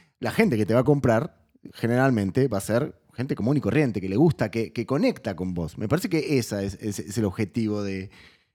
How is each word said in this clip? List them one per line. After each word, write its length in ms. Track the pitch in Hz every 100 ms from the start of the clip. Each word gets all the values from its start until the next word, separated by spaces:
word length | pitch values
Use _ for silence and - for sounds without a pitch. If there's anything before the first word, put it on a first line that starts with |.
| _ _
la 100 | 110
gente 260 | - 220 117
que 80 |
te 80 | 104
va 60 | 113
a 40 |
comprar 520 | 131 143 127 110 151 - _ _ -
generalmente 720 | - 113 120 135 120 98 107 135
va 120 | 101
a 20 |
ser 340 | - 110 147 - _
gente 200 | - 131
común 220 | 143 101 147
y 40 |
corriente, 400 | 101 117 143 104
que 80 | 92
le 80 | 98
gusta, 340 | 170 - 214
que, 220 | 226 220
que 140 | - 113
conecta 480 | 135 247 - -
con 180 | 95 92
vos. 260 | 87 82 -
Me 100 | 104
parece 200 | 156 202
que 300 | 165 147 143
esa 240 | 113 104
es, 120 | 98 98
es, 180 | 110 98
es 180 | 82 104
el 60 |
objetivo 580 | 107 92 101 - 107 104
de, 280 | 101 95 95 - - _ _